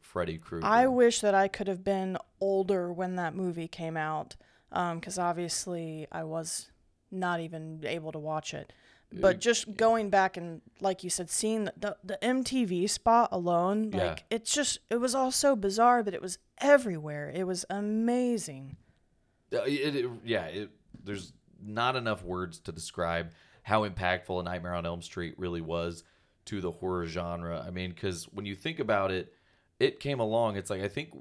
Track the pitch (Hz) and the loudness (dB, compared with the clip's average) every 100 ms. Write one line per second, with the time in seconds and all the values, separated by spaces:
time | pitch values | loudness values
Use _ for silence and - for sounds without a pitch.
0 | - 92 85 82 - 85 196 226 262 254 | -8 -4 -4 -4 -8 -2 4 6 6 6
1 | 240 226 208 190 196 - 196 185 190 196 | 4 4 2 4 2 0 -4 -4 -2 -2
2 | 190 185 - - 196 190 190 190 175 170 | -2 -6 -8 -4 0 2 2 0 0 -4
3 | 185 185 170 180 185 170 165 - 165 160 | -4 -2 -4 -2 -4 -4 -8 -6 -6 -4
4 | 156 156 156 - _ _ - - 175 165 | -4 -4 -6 -14 _ _ -6 -2 -2 -4
5 | 165 185 175 170 170 - - 175 165 156 | -6 -2 -2 0 -2 -4 -4 -6 -6 -8
6 | 156 170 160 165 165 - - _ _ _ | -8 -8 -6 -6 -6 -8 -10 _ _ _
7 | - 190 180 170 165 165 160 156 151 165 | -12 -4 -2 -2 -4 -8 -10 -8 -4 -4
8 | 156 156 151 156 - 147 - - - - | -6 -8 -4 -4 -4 -10 -12 -20 -20 -20
9 | _ 185 190 185 233 233 - 202 226 226 | _ 2 4 4 2 2 0 2 4 4
10 | 208 196 190 185 170 160 - - 190 185 | 4 4 4 0 -10 -10 -16 -2 -2 0
11 | 180 - 170 - 220 220 196 - 208 - | -2 -4 -2 -2 0 0 -2 -4 -6 -6
12 | 185 196 226 262 247 262 214 175 202 - | -8 -2 0 2 2 0 2 2 0 2
13 | 233 233 233 185 175 170 180 214 220 196 | 6 6 6 2 2 4 4 2 0 0
14 | 180 160 - 226 226 294 277 - - 233 | 0 -2 -4 -4 0 0 0 -2 -2 0
15 | 254 262 262 262 285 247 196 208 233 247 | 2 2 2 4 4 4 2 6 6 6
16 | 208 180 185 - _ - 277 285 240 165 | 4 -2 -6 -10 _ 0 8 8 8 -4
17 | 151 147 147 175 185 180 - 202 208 214 | -4 -6 -6 -2 -2 -2 -4 -4 0 2
18 | 226 247 247 233 165 135 135 - _ _ | 2 4 2 0 -2 -10 -12 -16 _ _
19 | _ _ _ _ - 120 127 143 147 139 | _ _ _ _ -6 -2 0 0 0 0
20 | 123 117 117 107 82 185 202 _ _ - | -2 -4 -2 -2 -2 -6 -8 _ _ -18
21 | 95 101 90 - _ - 104 107 123 131 | -10 -10 -10 -20 _ -18 -8 -2 0 0
22 | 117 98 87 90 90 82 - 82 - - | -2 -2 -4 -4 -4 -8 -12 -10 -10 -4
23 | 85 85 82 - - - - 107 104 90 | -2 0 -4 -12 -20 -16 -2 0 0 -2
24 | 90 90 - 90 87 90 87 87 85 85 | 0 0 -2 -4 -4 -6 -4 -4 -4 -6
25 | 82 - 85 - 90 85 82 85 85 85 | -8 -8 -8 -4 -4 -4 -2 -2 -2 -6
26 | - _ _ _ - 101 90 82 92 90 | -16 _ _ _ -8 -4 -4 -4 -2 -2
27 | 82 82 85 85 85 82 90 90 90 87 | -2 -4 -4 -4 -4 -6 -6 -6 -6 -4
28 | 98 87 - 101 101 95 160 160 117 104 | -4 -4 -8 -8 -8 -6 -6 -4 0 2
29 | 98 92 87 _ _ _ _ - 139 - | 2 -2 -4 _ _ _ _ 0 0 0
30 | 139 135 110 117 113 101 92 95 101 143 | -4 -2 2 2 2 0 -4 -2 -2 -4
31 | 156 67 | -10 -14